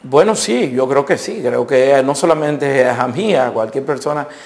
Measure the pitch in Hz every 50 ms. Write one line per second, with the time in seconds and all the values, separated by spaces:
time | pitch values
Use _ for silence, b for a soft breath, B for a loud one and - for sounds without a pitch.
0 | - 135 127 143 180 214 220 202 - - 226 247 220 143 123 127 131 127 143 139
1 | 139 - 185 - - - 214 226 147 123 120 123 123 120 143 127 131 135 139 139
2 | 131 135 143 - - 170 160 151 151 147 147 139 143 139 139 135 127 127 120 120
3 | 127 127 117 147 208 220 190 139 127 123 104 113 110 113 - 135 131 143 147 127
4 | - 151 147 151 139 147 B B B